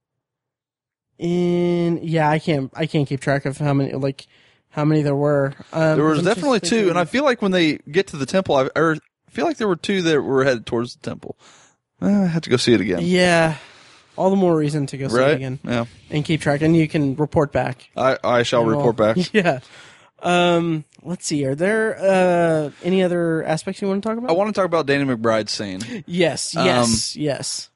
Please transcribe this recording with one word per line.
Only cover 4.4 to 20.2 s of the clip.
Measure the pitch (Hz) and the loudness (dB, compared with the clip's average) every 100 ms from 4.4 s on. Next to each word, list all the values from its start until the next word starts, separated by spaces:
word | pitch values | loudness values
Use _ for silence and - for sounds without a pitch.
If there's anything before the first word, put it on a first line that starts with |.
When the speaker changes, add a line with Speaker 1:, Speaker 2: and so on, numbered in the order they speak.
| _ _ _ | _ _ _
Speaker 1:
how | - | -2
many | 151 156 | 2 2
there | 147 139 | 2 0
were. | 147 143 139 139 - | 2 2 0 -4 -8
Um, | 160 160 156 | 0 2 2
Speaker 2:
There | |
was | 156 156 | 2 2
Speaker 1:
I'm | |
just | 175 214 | 2 0
Speaker 2:
definitely | 285 233 | 0 0
two, | - 233 196 | 0 0 2
and | 170 | 0
I | |
Speaker 1:
thinking | 170 240 | 0 0
Speaker 2:
feel | |
like | 294 247 | 0 0
when | 202 | 0
they | 185 160 139 - | 2 2 0 -4
get | 151 196 | -2 -2
to | 156 | -4
the | 135 | -2
temple, | 190 190 143 | -2 2 2
I, | 135 - | 2 0
I | 160 156 - _ _ | 0 -2 -8 _ _
feel | - | -6
like | 311 302 | -4 -2
there | 214 | -2
were | 170 | -2
two | - 196 | -2 -2
that | 165 151 | 2 2
were | 92 135 | 2 2
headed | 135 120 - | 2 0 -2
towards | 117 120 - | -4 -4 -8
the | |
temple. | - - - - - - _ _ _ _ | -12 -12 -14 -18 -20 -20 _ _ _ _
Uh, | 180 | 0
I | 202 185 | 2 2
have | 160 | -2
to | 156 | 0
go | 123 | 0
see | - | 4
it | 117 | 2
again. | - 90 | 2 -2
Speaker 1:
Yeah. | 170 180 180 170 160 151 - - - - _ - | 0 2 4 4 2 -2 -12 -20 -20 -20 _ -2
All | 185 | 0
the | 196 | 2
more | 180 160 | 2 2
reason | 151 151 139 | 0 -2 -4
to | 135 | -6
go | 135 | -2
see | 117 | 2
it | |
Speaker 2:
Right? | 135 151 | 2 2
Speaker 1:
again. | 131 131 | -2 -8
Speaker 2:
Yeah. | - 120 120 - - | -4 -4 -4 -10 -8
Speaker 1:
And | 156 | -4
keep | 143 156 | -2 -2
track, | 156 143 | 0 0
and | 156 165 | 2 2
you | 156 | 2
can | 165 143 131 | 0 -2 -2
report | 147 - 143 | -2 0 0
back. | 131 127 131 - - | 0 -4 -6 -10 -2
Speaker 2:
I, | 127 131 | 0 0
I | 101 123 | 2 2
shall | 120 123 | 2 2
Speaker 1:
And | 117 | 2
we'll | 127 | 2
Speaker 2:
report | 123 113 | 0 2
back. | 107 143 | 2 2
Speaker 1:
<laughs> | 175 | 0
Yeah. | 214 175 131 - - - - _ _ | 0 0 0 -6 -20 -20 -20 _ _